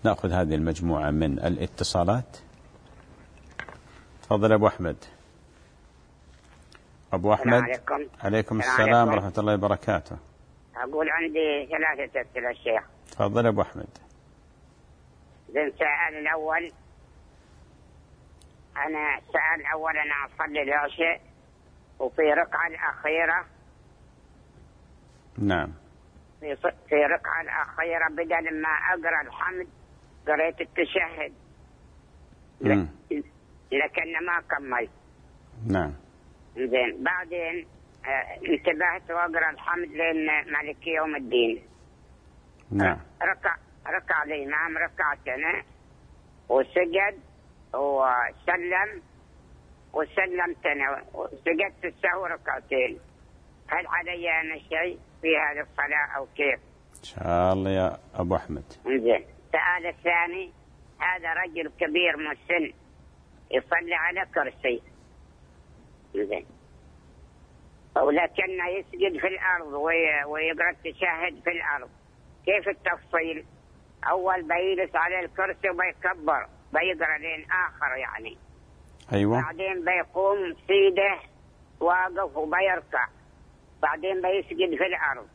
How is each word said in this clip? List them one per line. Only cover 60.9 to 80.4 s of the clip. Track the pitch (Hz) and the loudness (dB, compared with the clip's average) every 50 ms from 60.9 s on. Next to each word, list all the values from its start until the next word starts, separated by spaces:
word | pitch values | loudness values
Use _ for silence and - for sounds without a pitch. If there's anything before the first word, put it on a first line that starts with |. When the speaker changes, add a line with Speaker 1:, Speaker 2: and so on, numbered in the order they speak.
| - - | -10 -4
Speaker 2:
هذا | 151 175 185 180 165 165 165 | -2 -2 -2 -2 -4 -4 -2
رجل | 170 185 175 156 170 160 147 - - | -2 -4 -4 -4 -6 -6 -6 -2 -2
كبير | 175 156 151 170 180 170 151 | -2 0 2 2 2 2 0
مسن | 147 156 151 143 - - - 170 175 156 123 - - - - - - - - - - - - - - - _ - | 0 -4 -6 -8 -8 -4 -2 0 0 0 -2 -8 -16 -20 -20 -20 -20 -20 -20 -20 -20 -20 -20 -20 -20 -10 _ -2
يصلي | 131 - - 170 170 175 170 175 | -2 0 2 -2 -2 0 -2 -2
على | 160 160 175 175 190 185 - - | 0 0 -2 -2 -2 -6 -2 -2
كرسي. | 170 143 127 - - - 131 120 117 - - - - - - - - - - - - - - - - - - - - - - - - - - - | -2 -2 -2 -4 -4 -2 -2 -2 -2 -6 -16 -20 -20 -20 -20 -20 -20 -20 -20 -20 -20 -20 -20 -20 -20 -20 -20 -20 -20 -20 -20 -20 -20 -20 -8 -4
زين. | 98 104 98 107 82 - - - - - - - - - - - - - - - - - - - - - - - - - - - - - - - | -4 -4 -4 -4 -8 -8 -14 -20 -20 -20 -20 -20 -20 -20 -20 -20 -20 -20 -20 -20 -20 -20 -20 -20 -20 -20 -20 -20 -20 -20 -20 -20 -20 -20 -2 0
ولكنه | 143 147 147 147 170 175 165 - - 190 185 185 180 175 | 2 4 4 4 4 2 0 0 -4 -4 -2 -2 -4 -2
يسجد | 180 185 196 - - - 175 190 196 175 151 | -2 -4 -6 -6 -10 -2 0 0 0 2 0
في | - | -2
الأرض | 190 190 185 - 185 180 175 165 147 143 | -2 -2 0 0 0 0 0 -2 -6 -4
وي-، | 143 151 165 165 165 165 156 151 147 143 | -2 0 2 2 4 4 2 2 0 0
ويقرأ | 147 151 156 160 160 160 160 170 180 | -2 -4 -2 -2 -2 0 0 0 -2
التشهد | 170 - - 165 147 - 185 175 165 160 170 180 151 131 - | -2 -4 -10 -12 -6 -2 -2 -2 0 -2 -4 -6 -6 -4 -4
في | 170 | -4
الأرض. | 175 170 156 151 147 139 123 - - - _ _ _ - - - - - - | -4 -2 -4 -4 -4 -4 -6 -12 -18 -20 _ _ _ -20 -20 -20 -20 -6 0
كيف | 180 202 202 - | 0 0 2 0
التفصيل؟ | 208 - - - 185 175 - - - - 170 160 165 160 156 156 - - - - - - - - - - - - 139 | -2 -4 -2 -2 -4 -4 -4 -4 -2 -2 -2 -2 -2 -6 -8 -10 -16 -20 -20 -20 -20 -20 -20 -20 -20 -16 -6 -2 0
أول | 165 190 180 190 185 185 | 0 2 2 2 0 0
بيجلس | 170 - 175 175 185 190 190 175 185 - - | 0 -2 0 0 2 0 2 0 -2 0 0
على | 165 165 175 185 185 | 0 0 2 0 -2
الكرسي | 175 165 - - 190 196 185 - - 190 | -4 -4 -2 -2 -2 -2 -2 -2 -2 -2
وبيكبر، | 180 175 180 180 - - - 180 190 175 151 156 151 127 104 - - - - - - | 0 0 -2 -2 -2 -2 -2 -4 -2 0 0 0 0 0 0 -6 -14 -20 -16 -2 -2
بيقرأ | 156 170 185 180 160 175 156 156 | 0 0 0 0 0 0 -2 -2
لين | 151 151 165 160 156 151 - | -2 -4 -8 -8 -8 -4 -2
آخر | 185 185 180 156 - - 151 139 131 | -2 0 0 -2 -4 -4 -4 -2 -2
يعني. | 131 127 113 107 107 110 110 - - - - - - - - - - - - - - - - - | -4 -6 -8 -8 -10 -12 -12 -14 -16 -20 -20 -20 -20 -20 -20 -20 -20 -20 -20 -20 -20 -8 -2 2
Speaker 1:
أيوة. | 101 101 104 117 127 | 2 4 4 2 2
Speaker 2:
بعدين | 131 156 165 165 190 190 190 180 165 | 0 -4 -6 -6 -4 -4 -4 -2 0
بيقوم | 170 185 175 165 - - 180 190 196 202 202 | 0 0 0 -2 -2 -2 0 2 2 2 0